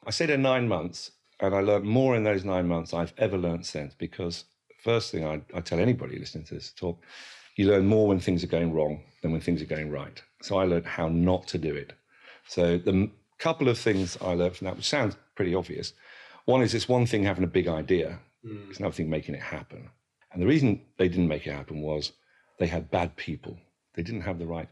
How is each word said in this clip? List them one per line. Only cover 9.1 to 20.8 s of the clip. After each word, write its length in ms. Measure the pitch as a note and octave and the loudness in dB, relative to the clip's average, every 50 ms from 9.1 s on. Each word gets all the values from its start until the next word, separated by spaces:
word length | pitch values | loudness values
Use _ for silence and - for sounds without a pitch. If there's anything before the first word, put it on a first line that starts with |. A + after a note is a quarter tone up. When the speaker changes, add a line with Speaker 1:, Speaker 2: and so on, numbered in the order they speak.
| _ _ | _ _
Speaker 1:
than 100 | - E2 | -4 -2
when 100 | D#2+ D#2+ | -2 -2
things 200 | - F2 E2+ D2+ | 0 -2 -2 -2
are 40 | D#2 | -2
going 260 | - D#2 D#2 D#2 D2+ | -4 -6 -6 -6 -6
right." 300 | D2 C#2 C#2+ - - - - _ _ _ | -6 -8 -8 -10 -14 -20 -20 _ _ _
So 160 | - - G2 | -8 -2 0
I 80 | F#2+ F#2+ | 0 2
learned 200 | F2+ F2 E2+ E2+ | 2 2 0 0
how 220 | - - - E2 D#2+ | -4 -4 -4 -2 0
not 380 | E2 E2+ F2 F2+ F#2 F#2 - - | 2 4 4 4 4 2 -2 -4
to 80 | - | -6
do 160 | E2+ D#2+ D#2 D2 | -4 -4 -4 -4
it. 180 | C#2+ C#2 - - _ _ _ _ _ - - - - _ | -6 -8 -12 -16 _ _ _ _ _ -20 -20 -20 -20 _
So 300 | - - F#2 F2 E2+ E2+ | -6 0 2 4 4 4
the 140 | F2 - G#2 | 2 2 2
m-, 200 | F#2 F#2+ G#2 G#2 - _ _ _ _ - | 4 4 2 2 -2 _ _ _ _ -2
couple 280 | - E3 D#3+ - D3 B2 | -2 -2 0 2 2 2
of 80 | A2+ | 2
things 400 | - - A2+ G2+ F#2+ F#2+ F2 - - | 2 2 2 2 2 0 -2 -4 -4
I 120 | - F#2 F2 | -2 0 2
learned 220 | F2 F2 F2+ F2+ | 2 2 0 0
from 80 | - F#2+ | -4 -6
that, 100 | F#2 F#2 | -8 -6
which 100 | - - - | -4 -4 -2
sounds 260 | D3+ C#3+ A#2+ G2+ - - _ _ _ | 0 0 0 0 -2 -6 _ _ _
pretty 180 | - G2 F2 F2 | -4 -2 0 0
obvious. 380 | F#2 E2+ - E2+ - - - - _ - - - - - - - - _ | -2 -2 -4 -8 -10 -10 -10 -12 _ -20 -20 -20 -20 -20 -20 -20 -4 _
One 160 | - B2 B2+ | 4 4 4
is 120 | A#2+ G2+ A2+ | 4 2 2
it's 160 | A2+ - - | 0 0 2
one 160 | B2+ B2 A#2+ | 4 4 4
thing 180 | A#2+ A#2 G#2+ G2 | 4 2 2 2
having 200 | G2+ F#2 F2 F#2 | 2 2 0 0
a 40 | |
big 200 | E2+ - F#2 E2+ | 2 2 2 2
idea. 520 | F2 D#2+ D#2 D2 D2 F#2+ E2+ - - E2+ - - _ _ _ - | 2 0 -2 0 0 2 2 0 -2 -6 -12 -16 _ _ _ -16
Speaker 2:
Mm. 240 | - G#2+ G#2 G2+ G2 | -14 -14 -14 -14 -14
Speaker 1:
It's 100 | - - | -10 -6
another 140 | G2+ F2+ - | -6 -4 -4
thing 140 | - E2 D#2+ | -4 -4 -2
making 260 | D#2+ D#2 - - C#2+ | -2 -4 -4 -6 -8
it 60 | C#2 | -10
happen. 480 | - - D#2+ C#2+ C#2 - - B1 B1 - - _ _ _ _ _ _ _ | -10 -10 -10 -12 -12 -14 -18 -20 -20 -20 -20 _ _ _ _ _ _ _
And 100 | - F2+ | -6 0
the 60 | F2 | 2
reason 340 | A2+ D#3 D#3 C3+ A#2 G2+ - | 4 4 6 4 4 2 0